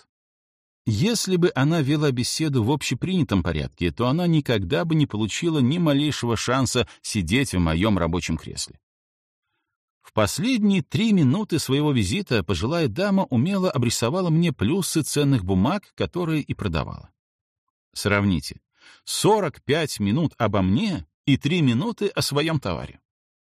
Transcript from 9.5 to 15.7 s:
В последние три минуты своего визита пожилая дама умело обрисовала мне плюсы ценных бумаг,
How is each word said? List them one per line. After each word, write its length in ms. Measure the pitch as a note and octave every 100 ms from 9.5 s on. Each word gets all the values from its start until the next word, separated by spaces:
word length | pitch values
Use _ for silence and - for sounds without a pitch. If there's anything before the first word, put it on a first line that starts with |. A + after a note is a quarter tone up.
| _ _ _ _ _
В 100 | -
последние 680 | A2 G2+ - A#3 B3 G3+ F#3+
три 300 | - D#3 A3+
минуты 480 | G3 B2+ F#3 G#3+ E3
своего 320 | - C#3 D3+
визита 500 | B2+ F#2 F#3 G3 A2+
пожилая 460 | - E2 A#2 E3+ C#3
дама 380 | G2 G3+ G3 -
умело 400 | A#2+ E3 G3 F#3
обрисовала 580 | B2 A#2 - A#2 F#3 F3+
мне 240 | D#3+ E3+
плюсы 500 | - G2+ F#3+ - D#3+
ценных 420 | - C#3+ C#3+ B2+
бумаг, 400 | F2+ F#2 A#2